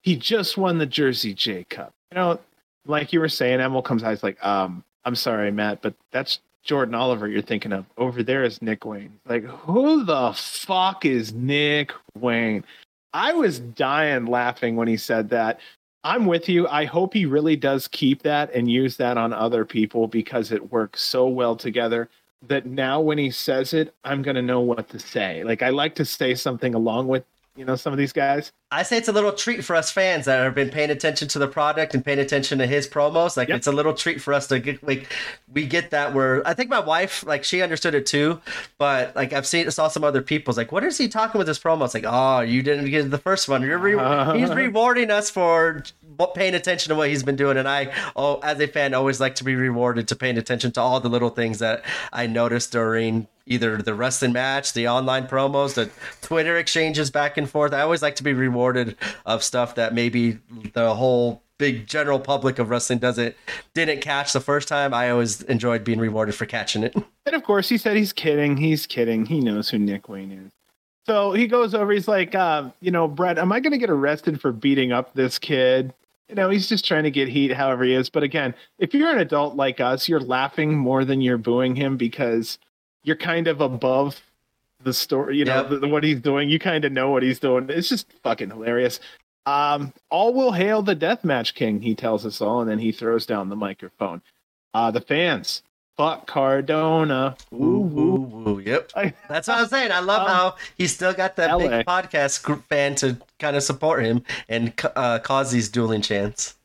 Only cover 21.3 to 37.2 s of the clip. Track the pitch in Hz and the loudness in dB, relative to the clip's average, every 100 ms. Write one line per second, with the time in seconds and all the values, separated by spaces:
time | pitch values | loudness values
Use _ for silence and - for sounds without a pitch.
21.3 | 127 120 113 123 117 117 117 117 _ _ | 2 -2 -2 -4 -2 0 -2 -4 _ _
22.3 | _ - 139 127 131 131 143 156 151 139 | _ -4 -4 -2 -4 0 2 2 2 -2
23.3 | 117 - 135 135 160 151 _ 131 139 135 | -2 -2 0 0 0 -2 _ -6 -4 -2
24.3 | 131 123 127 123 117 - - - 123 95 | -2 0 0 0 -2 -6 -14 -8 -4 -4
25.3 | 82 107 113 127 139 156 156 143 - 131 | -4 -4 0 0 2 0 -2 -4 0 0
26.3 | 127 143 123 127 113 113 113 131 131 - | 0 -2 -2 -2 0 0 0 0 -2 -2
27.3 | _ _ - 131 131 156 139 139 - 139 | _ _ -12 -4 -4 -2 -2 -2 0 0
28.3 | 143 147 _ _ - 220 233 226 208 208 | 0 -2 _ _ -4 0 0 2 2 2
29.3 | 202 233 233 - 170 156 - 190 165 139 | 0 -4 -4 0 0 0 0 2 2 2
30.3 | 131 131 135 139 151 151 147 160 143 147 | 2 2 0 -2 0 -2 0 0 -2 -4
31.3 | 147 139 156 147 151 156 135 135 139 139 | -2 -2 0 0 0 0 -2 0 0 0
32.3 | 143 135 139 123 143 139 151 147 165 170 | 0 0 0 2 0 0 0 2 2 0
33.3 | 135 123 175 147 143 151 156 170 147 - | 0 -2 0 0 2 0 0 -4 -4 0
34.3 | 143 139 131 120 135 147 135 139 - - | -2 0 -2 -2 -8 -4 -6 -6 -10 -10
35.3 | - _ 135 147 170 170 151 143 139 131 | -12 _ -6 -2 -2 0 -2 0 0 2
36.3 | 131 - 175 247 247 - 165 285 - | 2 0 -2 0 0 2 0 0 -6